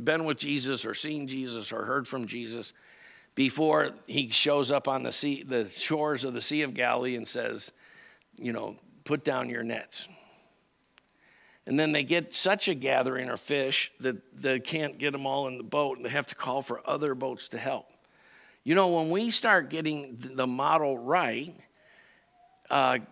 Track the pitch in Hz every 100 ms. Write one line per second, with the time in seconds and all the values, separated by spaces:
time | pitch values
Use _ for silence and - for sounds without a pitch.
0 | 117 160 160 147 143 143 127 127 110 107
1 | 151 151 135 131 127 117 101 113 107 135
2 | 123 131 110 120 113 117 107 - - -
3 | - - _ - 135 135 156 151 147 -
4 | - - 123 - 147 143 127 139 - 135
5 | 123 - 147 139 135 127 101 - - 151
6 | 151 135 131 120 - 151 143 123 123 123
7 | 127 120 110 120 113 110 - - - -
8 | - - _ - 120 113 104 - - -
9 | - 147 143 131 123 120 117 113 - -
10 | - - - - _ _ _ _ _ _
11 | _ _ _ _ _ _ - 139 156 151
12 | 135 175 - - 185 202 - 147 131 131
13 | 127 127 127 120 - 143 135 135 - -
14 | 131 107 - - 139 131 131 160 147 101
15 | 143 139 135 139 135 127 110 147 143 123
16 | 120 135 135 - - 131 131 120 - 147
17 | 147 127 131 117 - 117 131 123 - _
18 | _ _ _ - - _ 135 180 185 170
19 | 160 185 233 220 233 190 139 156 156 151
20 | 139 117 127 131 127 127 147 160 147 127
21 | 120 175 139 113 160 - - _ _ -
22 | - _ _ _ _ _ - 139 131 127
23 | 110